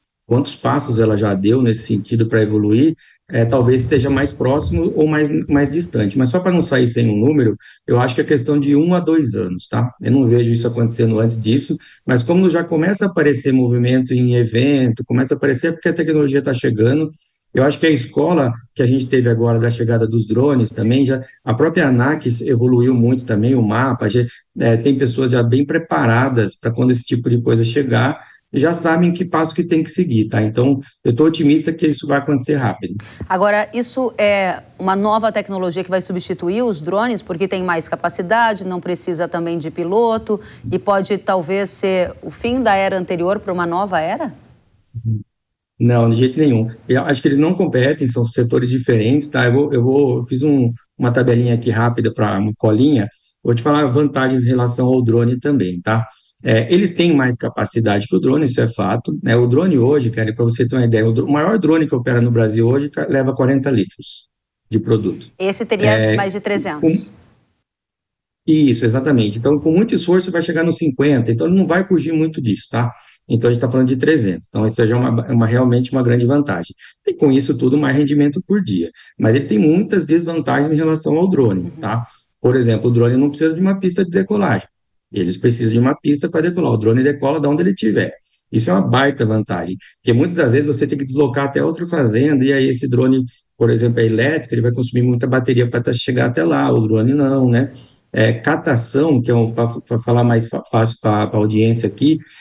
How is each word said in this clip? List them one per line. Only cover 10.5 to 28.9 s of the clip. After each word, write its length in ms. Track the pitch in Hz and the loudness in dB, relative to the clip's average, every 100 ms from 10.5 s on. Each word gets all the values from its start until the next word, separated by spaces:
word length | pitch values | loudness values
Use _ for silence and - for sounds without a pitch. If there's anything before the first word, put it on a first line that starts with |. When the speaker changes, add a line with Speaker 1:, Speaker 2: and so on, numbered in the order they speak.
Speaker 1:
isso 160 | 117 117 | 0 -2
acontecendo 520 | 120 113 - 113 107 | -2 -2 0 0 2
antes 200 | 113 113 | 0 0
disso, 380 | 107 285 - - - _ | 0 0 -2 -8 -10 _
mas 200 | - 123 | -2 -2
como 260 | 117 175 185 | 2 2 4
já 140 | 170 | 2
começa 420 | 170 156 175 202 196 | -2 -2 0 0 -2
a 20 | |
aparecer 460 | 170 147 131 139 | 0 0 2 2
movimento 600 | 131 120 120 120 127 127 123 | 2 2 2 2 2 2 0
em 180 | 123 | 2
evento, 720 | 120 117 117 135 143 123 110 120 | 2 2 0 2 2 0 -2 -2
começa 300 | 120 131 147 | -2 0 0
a 20 | |
aparecer 360 | 143 131 170 | 0 0 -2
porque 160 | 165 165 | -2 -4
a 40 | |
tecnologia 480 | 160 156 151 143 139 | -2 0 2 2 0
tá 140 | 135 123 | -2 -2
chegando. 520 | 127 107 113 147 156 - _ _ _ | -2 2 2 2 -2 -8 _ _ _
Eu 100 | - | 0
acho 160 | 143 147 | 0 2
que 60 | 160 | 0
a 60 | |
escola 600 | 143 117 143 160 165 123 - - | 0 -2 -2 0 2 0 -4 -8
que 80 | - | -2
a 60 | 123 | 0
gente 200 | 131 - | 0 0
teve 220 | 131 120 | 0 2
agora 300 | 113 117 113 | 2 2 2
da 100 | 117 | 0
chegada 380 | 117 117 113 110 | -2 0 0 0
dos 200 | 113 104 | -2 0
drones 440 | 110 143 131 107 | 0 2 2 0
também, 340 | - 110 131 135 | -2 0 2 0
já, 160 | 131 - - | -2 -8 -10
a 100 | 131 | -4
própria 340 | 117 160 175 143 | 0 0 2 2
anac 400 | 120 135 156 127 117 - | 2 2 0 -2 -2 0
evoluiu 480 | 117 127 120 127 123 | 0 2 2 2 2
muito 300 | 120 123 - | 2 0 -2
também, 280 | 104 120 | 0 2
o 80 | 131 | 2
mapa, 480 | 104 113 131 120 104 | 2 0 -2 -2 -2
já, 160 | 123 120 - _ - | 0 -2 -6 _ -2
é, 160 | 120 113 | 0 2
tem 200 | 135 131 | 2 0
pessoas 360 | 127 131 127 | 0 0 0
já 120 | - | 2
bem 200 | 117 131 | 2 0
preparadas 920 | 143 160 - 160 120 113 131 120 98 - | 0 -2 -2 0 2 2 2 0 -2 -4
pra 160 | 117 | -6
quando 180 | 117 127 | 0 0
esse 140 | 123 | 0
tipo 260 | - 120 127 | -2 -4 0
de 100 | 120 | 0
coisa 220 | 117 117 | 2 0
chegar, 560 | 113 143 131 107 131 - - _ _ | 0 -2 0 0 0 -4 -12 _ _
já 220 | 113 160 | -2 0
sabem 400 | 175 165 | 0 0